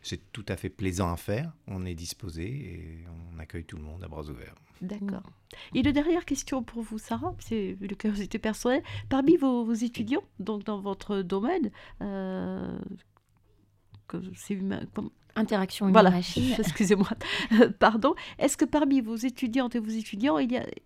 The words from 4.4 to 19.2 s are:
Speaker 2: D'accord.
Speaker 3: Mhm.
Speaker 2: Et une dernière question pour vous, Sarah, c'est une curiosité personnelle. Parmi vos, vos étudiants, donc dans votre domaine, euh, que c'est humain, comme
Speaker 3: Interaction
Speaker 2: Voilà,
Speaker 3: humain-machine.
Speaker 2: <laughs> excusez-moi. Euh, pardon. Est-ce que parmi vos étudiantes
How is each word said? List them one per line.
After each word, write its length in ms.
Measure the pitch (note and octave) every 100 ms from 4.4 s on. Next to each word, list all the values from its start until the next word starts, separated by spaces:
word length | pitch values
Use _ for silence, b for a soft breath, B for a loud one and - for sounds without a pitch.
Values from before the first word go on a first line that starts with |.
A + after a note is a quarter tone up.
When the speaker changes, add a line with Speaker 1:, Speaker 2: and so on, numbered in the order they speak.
| - - _ _
Speaker 2:
D'accord. 400 | F3+ G3+ G3 F#3+ - - _ B B
Speaker 3:
Mhm. 20 | -
Speaker 2:
Et 40 | C#4
une 60 |
dernière 340 | C#4+ D4+ E4 -
question 380 | C4+ - C4+
pour 180 | A3+ A#3
vous, 160 | A3 A3
Sarah, 380 | - A3+ C#4+ -
c'est 380 | - A3+ F#3+ F#3+
une 140 | G3 G3
curiosité 440 | G#3+ G#3 F#3+ A3
personnelle. 440 | A3 G#3 A#3+ C4+ B B -
Parmi 260 | C4+ C#4 E4+
vos, 280 | C4+ B3 A3+
vos 80 |
étudiants, 500 | A3+ A#3+ A#3+ G#3+ D4+ - -
donc 240 | F#3+ G#3
dans 160 | G3 G#3
votre 420 | G3+ G3 - G3+
domaine, 480 | F3+ G3 A#3 F#4 A3 B B -
euh, 760 | G3+ G3 F#3+ F#3 F#3 F#3+ F#3 F3+ - F#3 _ _ _ _ _ _ _ _ _ - -
que 100 | F3 F#3 F#3
c'est 180 | - G3+
humain, 260 | F#3+ - -
comme 160 | - - _ _ -
Speaker 3:
Interaction 540 | A3 G#3 F#3+ - G3
Speaker 2:
Voilà, 180 | G#3+ F#3
Speaker 3:
humain-machine. 460 | F3+ F3+ - B3+ A#3
Speaker 2:
<laughs> 40 |
excusez-moi. 480 | F#3 D3+ F#3+ G3+ G3+ - B B B
Euh, 160 | A3 A#3+ -
pardon. 360 | - A3 C4+ F4 B -
Est-ce 200 | C#4 -
que 80 | D4+
parmi 340 | D4 D4 C4+
vos 160 | A3
étudiantes 600 | A3+